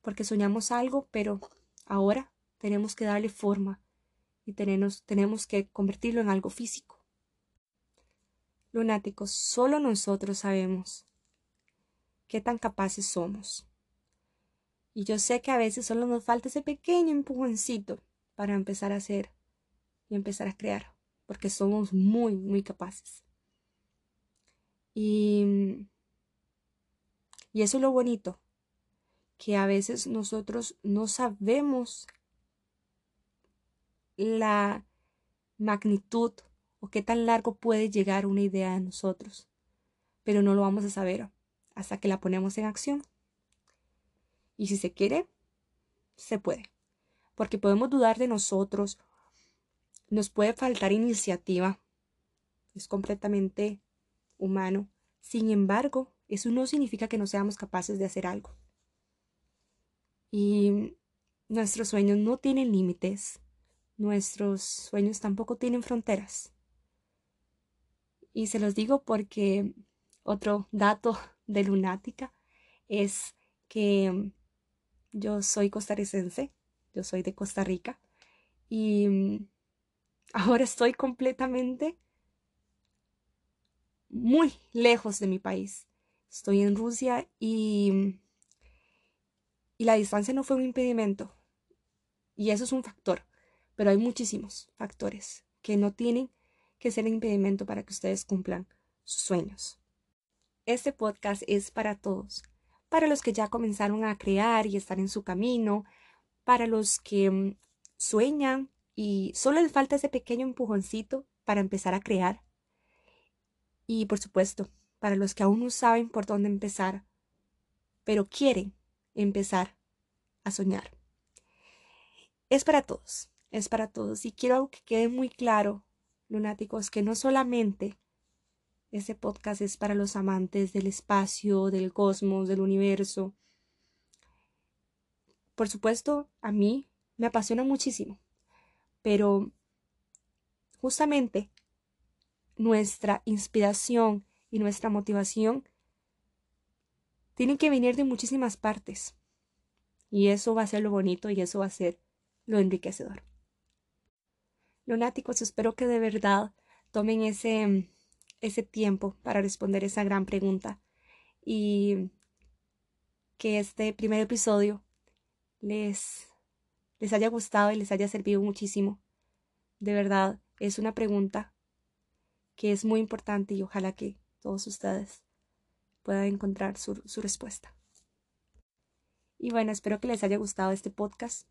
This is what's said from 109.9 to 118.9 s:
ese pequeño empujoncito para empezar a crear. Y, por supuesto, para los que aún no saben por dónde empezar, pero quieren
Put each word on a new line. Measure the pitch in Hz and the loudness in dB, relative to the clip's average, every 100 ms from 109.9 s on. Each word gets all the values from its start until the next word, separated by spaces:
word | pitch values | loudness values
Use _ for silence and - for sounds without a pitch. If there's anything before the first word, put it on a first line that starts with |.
| 285 | 2
ese | 285 | 0
pequeño | 262 - 240 262 | -4 -4 -4 -4
empujoncito | 254 233 208 190 220 214 269 269 _ | -4 -2 -2 -2 -8 -6 -8 -8 _
para | - 202 | -2 0
empezar | 190 196 196 | 0 -2 -2
a | 185 | -2
crear. | - 202 185 202 _ _ _ _ _ _ _ _ _ _ _ _ _ _ - | 0 0 0 -2 _ _ _ _ _ _ _ _ _ _ _ _ _ _ -6
Y, | 226 214 | -2 0
por | 208 | -2
supuesto, | - - 196 - 190 _ _ _ | 0 0 0 0 -10 _ _ _
para | 214 196 | 0 0
los | 196 | 0
que | - | 2
aún | 190 214 | 4 4
no | 247 | 0
saben | - 240 233 233 | 2 4 4 2
por | 226 202 | -4 -2
dónde | 208 208 | 0 0
empezar, | 202 208 - 190 196 - _ _ _ _ _ _ _ _ _ | 0 -4 -2 -2 -4 -12 _ _ _ _ _ _ _ _ _
pero | - 214 196 | -2 0 0
quieren | - 277 226 196 - _ | 2 2 2 -2 -10 _